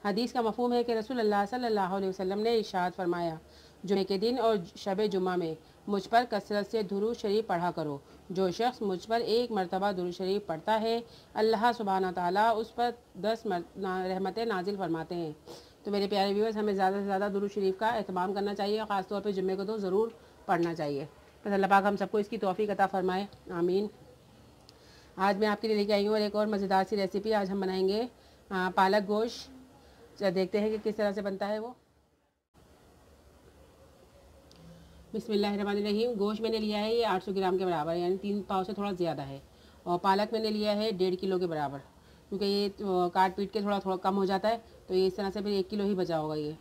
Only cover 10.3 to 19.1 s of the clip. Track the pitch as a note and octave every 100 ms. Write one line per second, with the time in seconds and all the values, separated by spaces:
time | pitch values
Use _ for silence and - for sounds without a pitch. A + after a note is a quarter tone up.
10.3 | G3+ G3+ D#3+ G#3+ A3 A3 A#3 A#3 - -
11.3 | - A3 A3 A#3+ A3+ G3+ F#3+ F#3 F3+ F3
12.3 | G3 A3+ A3 A3 - A#3+ A#3 - F#3 G3+
13.3 | A3 A3 F3 E3+ - F#3+ F#3 F#3 F#3 F#3+
14.3 | F#3 A#3 F#3+ F3+ G3+ F3+ E3 D#3+ F3 D#3+
15.3 | D3+ - - - - G#3 G3+ G3 G3+ G3
16.3 | G3+ A3 G#3+ G#3+ G3 F#3+ G3 G3+ F#3+ G3+
17.3 | G3 G3+ G#3 F#3+ F#3+ A3 A#3 G3 F3+ F#3
18.3 | G3 G3+ G3+ G3+ A3 G#3+ G3 F#3